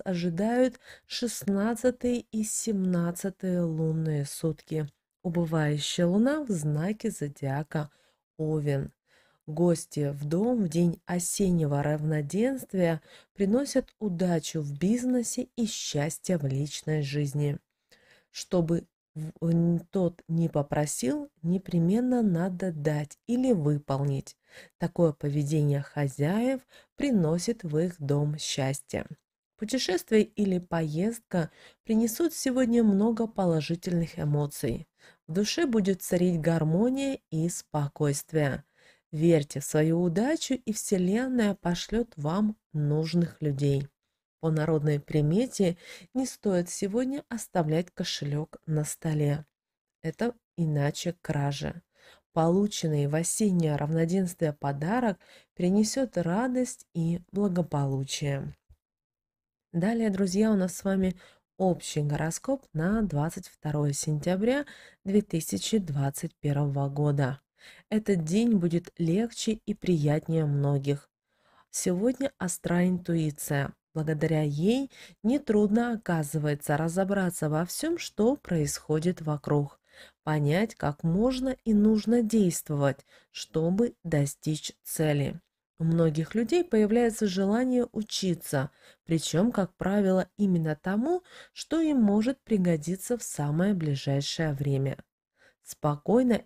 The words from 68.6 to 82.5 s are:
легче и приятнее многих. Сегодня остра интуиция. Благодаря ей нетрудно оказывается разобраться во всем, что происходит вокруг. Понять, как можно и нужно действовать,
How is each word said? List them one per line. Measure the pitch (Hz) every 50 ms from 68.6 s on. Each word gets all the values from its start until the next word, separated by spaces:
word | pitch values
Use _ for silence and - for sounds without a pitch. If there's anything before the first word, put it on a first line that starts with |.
| 165 170 170 170 175 - -
легче | - 170 160 165 202 233 233 - - - 220 214 - _
и | - 208
приятнее | - - 175 180 156 147 147 147 156 - - 160 160 156
многих. | 147 143 143 139 143 143 139 135 143 143 143 - _ _ _ _ _ _ _ _ _ _ _ _ _
Сегодня | - - - 190 180 180 208 254 262 - 269 269 - -
остра | - 175 - - - 170 170 175 180
интуиция. | 185 185 175 180 - 170 165 156 151 147 - - - 147 139 139 - - _ _ _ -
Благодаря | 160 151 156 156 147 160 156 160 156 151
ей | 147 143 147 165 202 240 269 277 - - - - - - _ -
нетрудно | 214 262 285 - - 214 208 208 196 208 233 240 240 233
оказывается | 214 - - 175 160 151 147 - 156 147 151 147 147 - - 147
разобраться | 143 160 165 165 190 190 185 202 196 185 175 - - 165 151
во | 151 156 175
всем, | 170 - - - 320 349
что | 339 - - - - 208 233 285
происходит | - - - 180 160 147 143 - - - - 156 156 156 180 175 -
вокруг. | 160 151 151 143 - - 147 147 143 143 - _ _ _ - - - - _ _ -
Понять, | 156 151 151 147 143 151 185 226 226 -
как | - - 147 147 - -
можно | 165 165 196 226 262 262 254 254 262 262 - -
и | 233 214
нужно | 208 208 220 220 214 202 214 233 240
действовать, | 226 208 226 220 196 170